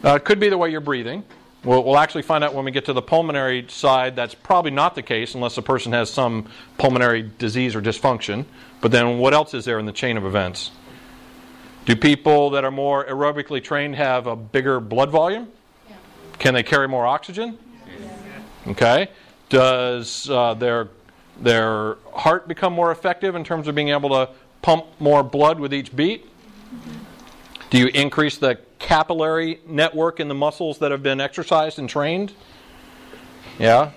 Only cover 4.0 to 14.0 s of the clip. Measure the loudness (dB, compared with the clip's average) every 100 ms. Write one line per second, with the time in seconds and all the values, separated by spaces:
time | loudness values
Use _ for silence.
4 | 0 -4 -8 -8 0 2 2 0 0 -2
5 | -6 -4 -4 -4 -4 -4 -2 -2 0 -2
6 | -2 0 -2 -2 -8 -16 -20 0 2 4
7 | 2 2 -4 -6 -4 -2 -2 -2 -4 0
8 | 0 0 -4 -6 -8 -14 -20 -2 2 4
9 | 2 2 4 4 2 -6 -4 -4 -4 -6
10 | -4 -4 -2 -2 -2 -6 -12 -16 -20 -20
11 | -20 -20 -20 -20 -20 -20 -20 -12 -2 2
12 | 4 4 4 4 4 0 -2 -2 0 0
13 | -2 -2 -2 -2 -6 -6 -4 -4 -4 -2